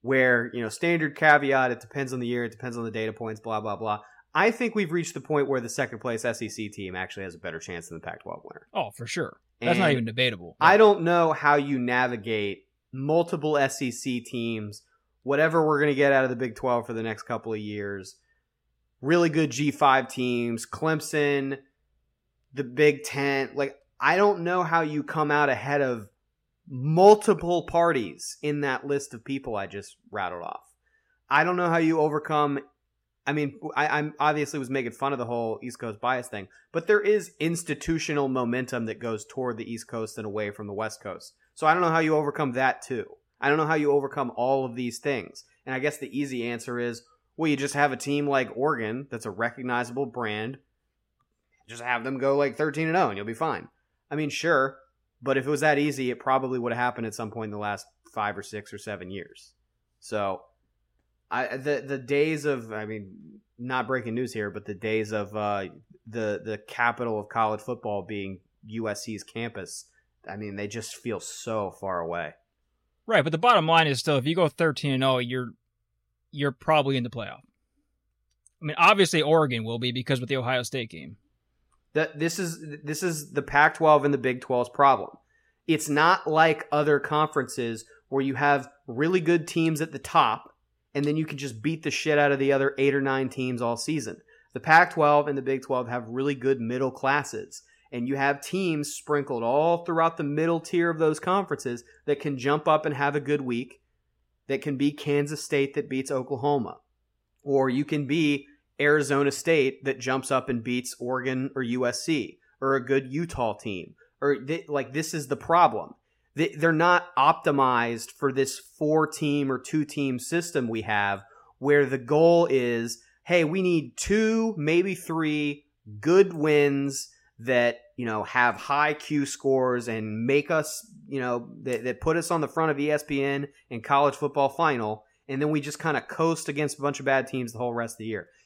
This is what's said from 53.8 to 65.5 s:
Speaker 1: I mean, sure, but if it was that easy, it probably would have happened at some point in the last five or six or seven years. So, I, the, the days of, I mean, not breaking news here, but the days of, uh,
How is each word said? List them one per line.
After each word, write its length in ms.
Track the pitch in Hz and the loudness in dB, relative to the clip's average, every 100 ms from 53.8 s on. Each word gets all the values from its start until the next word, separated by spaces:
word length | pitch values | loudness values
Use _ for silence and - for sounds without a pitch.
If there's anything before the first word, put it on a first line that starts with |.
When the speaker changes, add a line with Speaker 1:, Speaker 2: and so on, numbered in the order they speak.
| _ _ _ | _ _ _
Speaker 1:
I 40 | 147 | -4
mean, 140 | 151 | -4
sure, 480 | 143 165 151 135 135 _ _ _ _ | -2 2 2 2 -4 _ _ _ _
but 160 | 120 - | -2 0
if 80 | 131 | 0
it 40 | |
was 120 | 147 | 2
that 160 | 151 143 | 2 4
easy, 320 | 147 131 127 | 0 -2 -4
it 100 | 120 | -4
probably 380 | - 135 131 127 | 0 0 0 -4
would 140 | 120 | -2
have 80 | 117 | 0
happened 260 | 123 120 113 | -2 -2 -8
at 80 | |
some 160 | 104 113 | -6 -8
point 200 | 113 110 | -8 -8
in 20 | |
the 80 | 104 | -6
last 260 | 104 101 - _ _ | -6 -6 -10 _ _
five 240 | - 104 101 | -4 -4 -4
or 60 | |
six 320 | - 107 - | -10 -12 -12
or 60 | 104 | -14
seven 320 | - 101 90 | -10 -10 -10
years. 420 | 98 - - - _ _ _ _ _ | -12 -12 -18 -20 _ _ _ _ _
So, 420 | - 107 98 92 - _ _ _ _ _ _ _ _ | -8 -4 -4 -6 -12 _ _ _ _ _ _ _ _
I, 280 | 120 127 127 | -4 -4 -4
the, 260 | 135 139 135 | -2 -4 -4
the 140 | 135 | -8
days 460 | 123 143 151 156 147 | -2 2 2 0 -2
of, 280 | 135 113 | -2 -4
I 120 | 110 107 | -8 -8
mean, 540 | 110 98 87 82 - _ _ | -8 -12 -18 -20 -20 _ _
not 260 | 123 127 120 | -4 -4 -2
breaking 300 | 131 113 113 | -4 -2 -4
news 180 | 123 | -4
here, 160 | 113 104 | -4 -6
but 160 | 104 101 | -8 -12
the 80 | |
days 400 | 101 110 110 104 | -8 -2 -2 0
of, 220 | 107 101 107 | -4 -4 -4
uh, 300 | 104 | -2